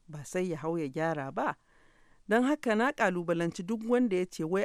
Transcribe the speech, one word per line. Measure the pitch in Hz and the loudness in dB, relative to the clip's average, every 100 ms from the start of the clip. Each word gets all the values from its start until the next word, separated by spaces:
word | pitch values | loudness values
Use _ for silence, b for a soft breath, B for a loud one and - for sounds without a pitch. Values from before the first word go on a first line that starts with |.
| - | -16
ba | 151 | -14
sai | 135 185 185 | -6 -2 -2
ya | 156 | -2
hau | 160 170 | -2 -2
ya | 147 | -2
gyara | 139 160 156 139 | 0 0 0 -4
ba. | 196 277 - b b b b b b b | -2 -2 -4 b b b b b b b
Don | 220 | 2
haka | 254 302 254 | 4 0 0
na | 214 247 | 2 2
ƙalubalanci | 302 214 180 170 170 170 - 180 | 2 0 0 0 0 0 -2 -6
duk | 226 220 | -4 2
wanda | 247 247 185 | 2 4 2
ya | 185 | -2
ce | - | -4
wai | 160 190 | -2 0